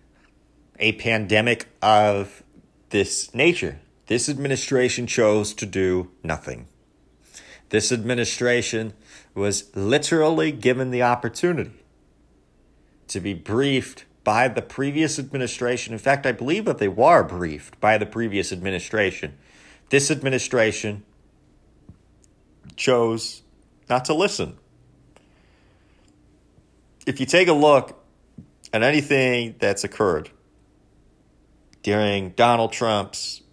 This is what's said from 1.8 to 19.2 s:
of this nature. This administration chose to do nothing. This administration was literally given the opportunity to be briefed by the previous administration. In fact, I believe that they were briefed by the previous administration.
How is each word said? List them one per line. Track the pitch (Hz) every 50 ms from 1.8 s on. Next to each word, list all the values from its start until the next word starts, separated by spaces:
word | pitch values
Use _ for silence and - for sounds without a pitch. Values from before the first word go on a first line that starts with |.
of | - 107 110 104 107 107 101 101 98 95 - - _ _ _ - _ _ _ _ _ _
this | - 101 95 - - - - -
nature. | - 120 147 170 175 - - 78 71 - - _ _ _ _ -
This | 110 123 - -
administration | 143 131 143 139 135 123 - - 139 127 127 123 - 127 120
chose | 113 - - 117 107 104 107 104 104 -
to | - 110
do | 101 90 95 95 92 90 92 87 - _ _ -
nothing. | 82 80 76 - - 62 58 60 - _ _ _ _ _ _ _ _ _ _ _ _ - - - - - - _ _
This | - 110 107 -
administration | 127 117 104 120 127 120 117 - - - 120 120 120 120 107 - - 110 110 110 107 - _ - - - - _ _
was | 98 101 101 95 - - - -
literally | 98 98 104 131 147 147 - 170 160 151 156 165 160 160 156
given | 147 113 - 127 127 127 131 127
the | 123 123
opportunity | 123 120 120 123 - 117 - - - 175 175 139 92 - - - _ _ _ _ _ _ _ _ _ _ _ _ _ _ _ _ _ _ _ _ _ _ _ _ _ -
to | - 104
be | 87 101 98
briefed | 82 - - 104 120 139 143 135 131 - - - - - _ _ _ _
by | 107 107 117 127 127
the | 110 120
previous | - - - - 135 143 143 156 160 143 143 151
administration. | 135 - - 135 127 120 - - 127 120 123 120 - -
In | 113 110
fact, | - 135 139 139 139
I | 135
believe | 117 - 117 135 170 214 214
that | 165 143 -
they | 107 98
were | 92 101 127 156 175 143
briefed | 92 78 90 87 90 82 76 76 - - - _
by | - 107 110 104
the | 104
previous | - - 113 117 110 98 98 90 -
administration. | 98 90 87 98 95 90 - - - 110 101 95 - -